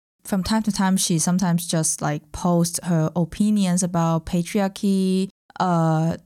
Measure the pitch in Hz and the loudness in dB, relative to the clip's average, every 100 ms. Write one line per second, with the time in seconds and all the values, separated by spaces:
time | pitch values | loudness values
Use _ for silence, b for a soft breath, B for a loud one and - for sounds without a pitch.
0 | _ _ - 196 175 220 214 - 190 190 | _ _ -6 -4 0 0 0 0 2 2
1 | - 165 165 180 190 170 - 165 156 - | 0 0 0 0 2 0 0 -2 0 -2
2 | 156 151 - - 185 175 170 - 170 170 | -2 -4 -8 -4 0 2 2 -2 -2 0
3 | 156 - 160 - 208 208 185 180 180 175 | 0 0 -2 0 0 2 2 0 0 0
4 | 165 165 160 175 170 214 196 196 202 196 | 0 0 -2 -4 -2 -2 -2 -2 -2 0
5 | 190 185 190 - _ - 185 170 160 160 | 2 0 -2 -8 _ -4 0 2 2 2
6 | 165 175 | 0 -4